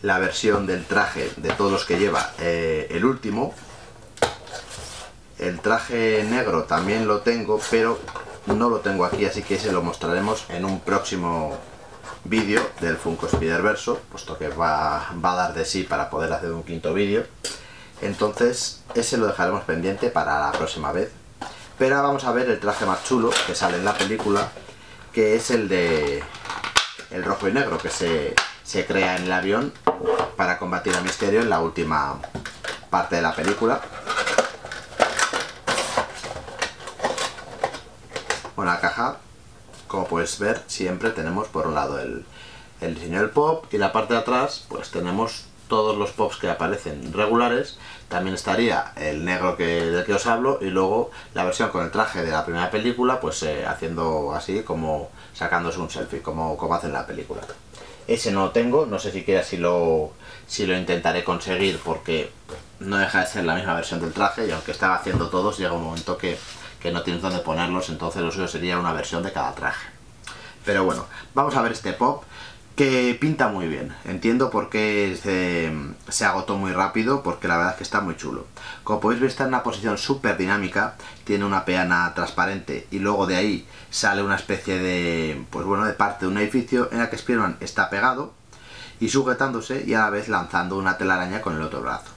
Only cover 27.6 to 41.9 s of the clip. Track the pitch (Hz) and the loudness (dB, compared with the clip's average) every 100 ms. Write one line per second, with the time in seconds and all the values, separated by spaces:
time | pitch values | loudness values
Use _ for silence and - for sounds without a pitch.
27.6 | 135 - 85 - 85 80 73 - - - | 2 0 -2 -2 0 2 2 2 0 -6
28.6 | - 98 - 95 92 90 90 92 95 107 | -4 -2 0 2 2 2 2 2 4 2
29.6 | 143 - - - - - - - 92 90 | 2 0 0 2 0 2 0 0 0 0
30.6 | 92 90 104 90 92 - 101 107 117 87 | -2 -2 0 0 0 0 2 4 4 2
31.6 | 82 82 78 78 69 69 - - - - | 2 0 0 0 0 -4 -8 -10 -10 -10
32.6 | - - - 92 - 87 82 - 95 104 | -10 -10 -2 0 2 2 2 0 0 2
33.6 | 113 139 - - - - - - - - | 2 2 -2 -12 -4 -2 2 2 0 -4
34.6 | - - - - - - - - - - | -12 -12 -12 2 2 4 0 0 -4 -8
35.6 | - - - - - - - - - - | -2 -2 0 -2 -2 -8 -10 -10 -10 -6
36.6 | - - - - - - - - - - | -6 -6 -14 -4 -2 -2 -4 -6 -14 -6
37.6 | - - - - - - - - - - | -4 -4 -14 -20 -10 -10 -4 -6 -4 -2
38.6 | 92 87 90 113 123 - - - - - | 0 2 2 2 -2 -2 -14 -20 -20 -20
39.6 | - - - 98 90 85 85 - 101 139 | -20 -20 -6 -4 0 0 0 0 0 0
40.6 | - - 92 90 113 - 80 92 - 80 | -4 -4 -2 0 0 0 -2 -2 -2 -2
41.6 | 80 76 71 | 0 0 -2